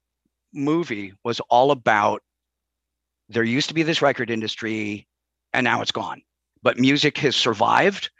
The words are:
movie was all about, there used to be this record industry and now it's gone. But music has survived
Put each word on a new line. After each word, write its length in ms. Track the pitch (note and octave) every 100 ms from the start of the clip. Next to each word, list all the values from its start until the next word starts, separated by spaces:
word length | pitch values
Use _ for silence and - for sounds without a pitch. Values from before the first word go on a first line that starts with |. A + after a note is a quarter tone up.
| _ _ _ _ _
movie 640 | D#3 C#3 E3 E3+ G#2+ G2 G2
was 180 | A#2 A#2 -
all 220 | A#2+ C3+
about, 520 | C#3 A#2+ G#2+ G#2 G#2 - _ _ _ _ _ _ _ _ _ _
there 160 | G#2+ A2+
used 240 | B2 C#3+
to 60 | D3+
be 100 | D#3
this 180 | E3
record 260 | D3 B2+ A2+
industry 800 | A2+ A2 - A2+ A2 G#2+ G#2 - _ _ _ _
and 120 | A#2+ B2
now 160 | A#2
it's 120 | A2+
gone. 280 | - G2+ - _ _ _ _
But 160 | B2 A#2
music 380 | C3 C#3+ D3 -
has 180 | D3 A2+
survived 760 | C3 G#2 A2+ A2+ E3 G3 - -